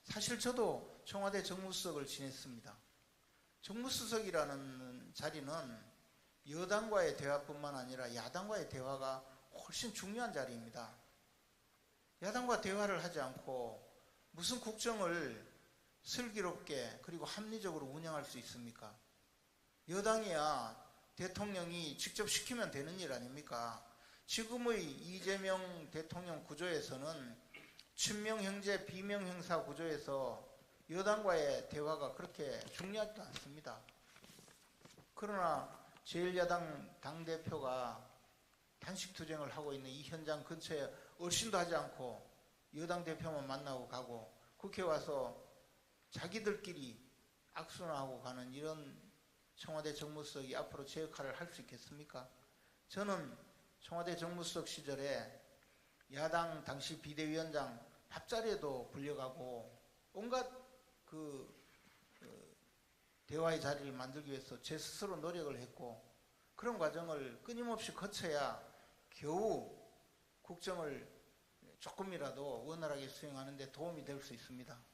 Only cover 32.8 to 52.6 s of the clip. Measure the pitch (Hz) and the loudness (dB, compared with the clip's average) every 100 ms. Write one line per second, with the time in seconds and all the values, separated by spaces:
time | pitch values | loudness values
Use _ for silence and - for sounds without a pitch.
32.8 | 180 214 214 214 - - 143 147 139 107 | -2 0 0 -2 -8 -8 -8 -10 -8 -10
33.8 | - - - - - - - - - - | -12 -20 -20 -20 -18 -18 -20 -20 -20 -20
34.8 | - - - - 202 196 170 143 - - | -20 -20 -16 -4 0 4 6 6 0 -10
35.8 | - - - 165 180 185 175 175 165 143 | -16 -16 -4 2 4 6 6 6 2 -4
36.8 | - - 135 165 165 160 - 156 135 127 | -8 -8 -6 -4 -2 -2 0 0 2 2
37.8 | 123 113 - - - - - - _ _ | 0 -2 -12 -20 -20 -20 -20 -20 _ _
38.8 | - 185 - - 156 156 139 156 147 139 | -6 -4 -4 -6 -4 -2 -2 -2 -2 -2
39.8 | 131 135 147 165 156 151 131 165 - 151 | -4 -8 -6 -4 0 -2 -2 -6 -2 0
40.8 | 131 - - - 175 - 226 202 170 160 | -2 -4 -16 -4 2 2 6 4 6 2
41.8 | 143 - 127 107 - - - - _ 147 | 0 -4 -4 -6 -12 -20 -20 -20 _ -6
42.8 | 165 175 165 156 165 151 135 135 143 131 | 0 0 0 -2 0 -2 -2 -2 -2 -4
43.8 | 120 127 120 117 110 - - - 196 - | -2 -4 -4 -6 -8 -16 -20 -10 -6 0
44.8 | 180 151 - 139 123 120 - - - - | 4 4 4 2 0 -2 -14 -20 -20 -20
45.8 | _ _ - - 175 214 208 - 180 151 | _ _ -12 -6 -2 2 2 2 -2 -6
46.8 | 127 110 - - - _ _ 175 160 - | -8 -10 -16 -20 -20 _ _ -8 -8 -4
47.8 | 175 143 135 123 123 127 127 135 156 156 | -2 0 0 -2 -4 -4 -6 -4 -4 -4
48.8 | 143 - - - - - - - - 156 | -8 -12 -18 -20 -20 -20 -20 -12 -4 0
49.8 | 151 147 147 151 147 147 127 131 139 143 | 0 -2 -4 -4 -6 -6 -2 -2 -2 -6
50.8 | 139 160 156 - 135 - 175 - - 123 | -6 -4 -4 -4 -4 -4 -6 -8 -12 -14
51.8 | - 147 147 127 127 - - - | -12 -14 -10 -10 -10 -16 -20 -20